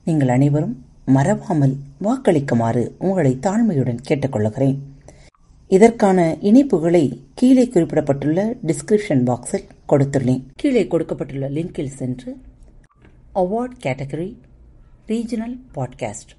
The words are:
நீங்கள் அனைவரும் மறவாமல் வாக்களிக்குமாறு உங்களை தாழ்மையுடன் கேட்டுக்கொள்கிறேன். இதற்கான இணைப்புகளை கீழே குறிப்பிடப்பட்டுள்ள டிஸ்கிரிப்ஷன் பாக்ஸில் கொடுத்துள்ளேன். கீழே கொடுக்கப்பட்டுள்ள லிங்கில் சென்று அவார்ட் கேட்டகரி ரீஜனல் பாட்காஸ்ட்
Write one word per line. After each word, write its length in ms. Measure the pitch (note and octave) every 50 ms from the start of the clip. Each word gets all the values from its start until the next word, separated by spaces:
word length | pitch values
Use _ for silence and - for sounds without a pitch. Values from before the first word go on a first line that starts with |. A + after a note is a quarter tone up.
| _
நீங்கள் 220 | F3+ D#3+ D3+ C3+
அனைவரும் 580 | B2+ B2 B2+ C#3+ D3 C#3+ D3+ E3 G#3 B3+ - - - - - -
மறவாமல் 680 | - C3 C3+ C#3 F3 G#3+ G#3+ - - F3+ D3+ C#3 C3+ C3+ - - - - -
வாக்களிக்குமாறு 920 | F3+ G#3 C4 C4 - A3 F#3 C#3 C#3 C#3 - A#2 A2+ A2+ A#2 B2 A2 - -
உங்களை 380 | - E3 F#3 G3 F#3 D3+ C3 B2+
தாழ்மையுடன் 640 | B2+ - G3 F#3+ A3+ A#3+ G#3+ F3 C#3 B2 B2+ A#2 A#2 - -
கேட்டுக்கொள்கிறேன். 680 | D#3 C#3+ C#3 - - G#2+ G#2+ A2 A2 B2+ C3+ C#3 C3+ C#3 - - - - _ - - - - - _ _ _ _ - _ _
இதற்கான 720 | _ F#3+ F#3 A3 A#3+ A3+ - A3 G3 F#3 F#3 E3+ D#3+ D#3 D#3+
இணைப்புகளை 800 | - G3+ G#3+ C4+ D4 C#4 G3+ E3 D#3 E3+ E3+ F3+ D3 - - - - - -
கீழே 300 | - B3 B3+ C4+ B3+ B3+
குறிப்பிடப்பட்டுள்ள 920 | - - F3+ E3 C#3 D3+ D#3 D3 C#3+ C#3 C#3+ C#3 D3 D#3 F3+ G3+ A3 A#3+ - -
டிஸ்கிரிப்ஷன் 600 | D#3 D3+ C#3+ - - G#3+ G#3+ G#3 - D#3+ B2+ B2
பாக்ஸில் 460 | B2 B2 B2 - - - G3 - - - _ _
கொடுத்துள்ளேன். 580 | - D#3 C#3+ C3+ C#3 C#3+ C3+ A#2 B2 B2+ B2+ - - -
கீழே 320 | - - D4 B3+ A#3 F#3
கொடுக்கப்பட்டுள்ள 600 | - - D#3+ D#3+ - E3+ C3 E3 C3+ C3 C#3 C3+ C#3
லிங்கில் 400 | C#3 D3+ E3 - - - D3 C3
சென்று 480 | - - C3 B2 B2+ - - B3+ C4+ - - - - _ - - _ - _ _ _ _ - - - - - - -
அவார்ட் 400 | G3 F3+ F3+ G#3 A#3 B3 B3+ B3 - -
கேட்டகரி 540 | C#3 B2+ C#3+ C#3+ C#3 - D3+ F3 G3+ B3 - - _ - _ - - - - - _ - _ _
ரீஜனல் 520 | - A3 A3+ A3+ A#3 B3 A3 A3+ A#3 C4 B3 - - -
பாட்காஸ்ட் 640 | D3 B2+ B2 - - C3 G#2+ G#2 - - - -